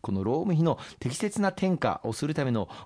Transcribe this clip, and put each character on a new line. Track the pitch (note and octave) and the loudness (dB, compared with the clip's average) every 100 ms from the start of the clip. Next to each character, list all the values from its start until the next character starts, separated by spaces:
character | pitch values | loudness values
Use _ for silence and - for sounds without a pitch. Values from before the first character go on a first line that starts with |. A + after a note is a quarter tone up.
こ | - | -4
の | F#2+ G2+ | 0 0
労 | |
務 | D3 F#3+ | 0 2
費 | D#3+ | 4
の | E3 - - - | 4 2 -4 -6
適 | B2 - | -6 -2
切 | G#3 G#3 | -2 0
な | G3 | 0
転 | F#3+ F#3+ F3 | 2 0 2
嫁 | A2+ - | 2 0
を | A#2 | -4
す | A2 D#3 | -2 -2
る | |
た | D#3 C3 | 0 0
め | |
の、 | A2+ F#2 - | 0 -2 -8